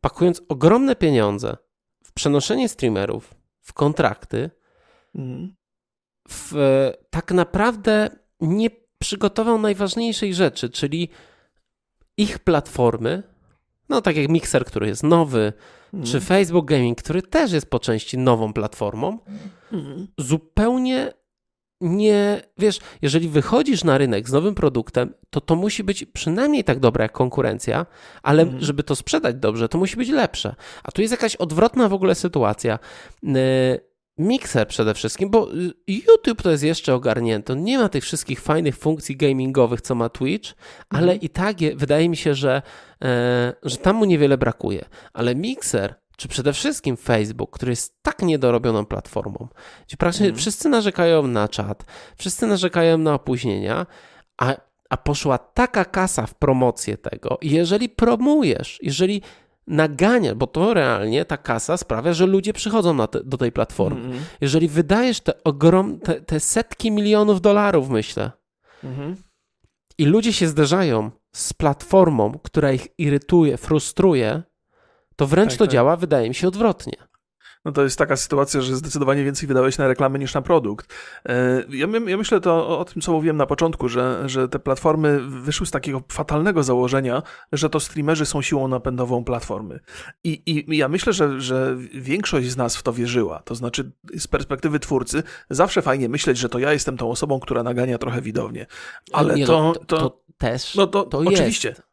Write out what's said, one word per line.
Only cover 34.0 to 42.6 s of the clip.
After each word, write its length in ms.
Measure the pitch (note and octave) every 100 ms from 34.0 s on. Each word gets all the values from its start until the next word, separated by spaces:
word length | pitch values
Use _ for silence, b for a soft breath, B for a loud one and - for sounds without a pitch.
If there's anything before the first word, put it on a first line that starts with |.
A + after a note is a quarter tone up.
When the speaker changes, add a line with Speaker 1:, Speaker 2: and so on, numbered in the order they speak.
| _ -
Speaker 1:
Mixer 500 | F3+ C4 - B2 G#2+
przede 260 | - A2
wszystkim, 360 | G#2 A2 - G2+
bo, 240 | D#3+ F#3+
y, 180 | D#3+ F3+ - -
YouTube 540 | G3+ A4 A4+ - A3+
to 100 | F3+
jest 120 | D3+
jeszcze 300 | D3+ E3 -
ogarnięty. 600 | B2+ B2+ A2 A#2 A2 -
On 100 | C3
nie 140 | F#3+ C4+
ma 120 | G#3
tych 140 | C#3+
wszystkich 380 | - D#3+ - B2+
fajnych 360 | - D#3 D#3 -
funkcji 400 | D#3 D#3 - C3+
gamingowych, 640 | D3 C3+ C3 C3+ A#2 A#2
co 140 | -
ma 140 | A#2+ A#2
Twitch, 440 | - C3 G#3 - - B B B
ale 120 | G3+ F3
Speaker 2:
Mhm. 80 | G3
Speaker 1:
i 80 | E3
tak 320 | - G3 F#3
je, 140 | D#3
wydaje 340 | D3+ C#3 D3 E3+
mi 80 | D#3+
się, 160 | D#3
że, 260 | C3+ C#3 C3+